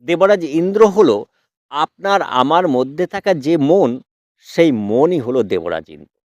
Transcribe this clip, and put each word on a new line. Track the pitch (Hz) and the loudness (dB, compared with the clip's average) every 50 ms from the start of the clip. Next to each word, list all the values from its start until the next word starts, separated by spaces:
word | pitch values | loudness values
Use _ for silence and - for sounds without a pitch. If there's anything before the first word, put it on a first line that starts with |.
| 123 | _
দেবরাজ | 123 170 165 185 196 208 196 170 151 135 165 | -4 0 2 2 2 2 0 0 -4 -2 -2
ইন্দ্র | 170 185 196 214 220 208 185 | -2 0 2 4 4 4 4
হলো | 202 214 147 107 101 - _ _ _ _ _ _ _ _ _ 131 | 4 2 4 2 0 -2 _ _ _ _ _ _ _ _ _ -4
আপনার | 143 156 - _ _ 170 196 196 190 170 - - 127 | -4 -4 -4 _ _ -4 0 0 0 0 -2 0 0
আমার | 127 139 156 170 185 175 | 0 2 2 0 0 0
মধ্যে | 135 127 131 131 143 151 180 | 0 -2 -2 -4 -4 -8 -8
থাকা | 170 - 196 - 208 190 151 127 | -6 -6 -6 -2 -2 -2 -2 0
যে | 147 170 165 139 139 | -2 0 0 2 2
মন, | 165 196 185 123 117 127 - _ _ _ _ _ _ _ _ - | 2 2 2 0 -2 -6 -12 _ _ _ _ _ _ _ _ -14
সেই | - - 170 165 135 110 104 101 | 0 2 2 2 2 -2 -4 -2
মনই | 104 123 143 170 185 165 | 0 2 2 2 0 -2
হলো | 120 110 127 131 113 | -4 -4 -4 -4 -2
দেবরাজ | 95 98 92 82 85 85 82 80 _ | -2 -4 -6 -4 -4 -8 -8 -8 _
ইন্দ্র। | 82 73 76 _ _ _ _ | -20 -20 -20 _ _ _ _